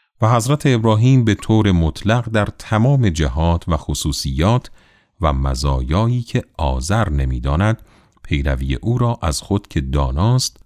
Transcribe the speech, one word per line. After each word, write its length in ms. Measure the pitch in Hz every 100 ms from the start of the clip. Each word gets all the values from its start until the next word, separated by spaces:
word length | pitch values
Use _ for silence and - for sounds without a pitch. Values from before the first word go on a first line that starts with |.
| _ -
و 140 | 110 120
حضرت 300 | 120 147 143
ابراهیم 600 | 120 110 107 127 131 110
به 100 | 98
طور 360 | - 110 104
مطلق 580 | 87 80 - 98 120 113
در 180 | 110 101 -
تمام 500 | - 107 123 139 113
جهات 600 | 78 73 69 85 85 -
و 80 | 80
خصوصیات 920 | - 76 78 - 67 67 92 120 - - _ _ _ -
و 120 | 80
مزایایی 880 | 67 67 65 71 65 64 90 113 123
که 220 | 117 127 - -
آزر 520 | 73 64 69 110 107
نمی‌داند، 720 | 71 64 64 65 78 107 110 - _ _ _
پیروی 520 | - 71 71 65 65 65
او 220 | 113 123
را 220 | 120 120
از 200 | 82 69
خود 260 | - 101 -
که 140 | 80
داناست 760 | 67 71 65 69 107 127 - -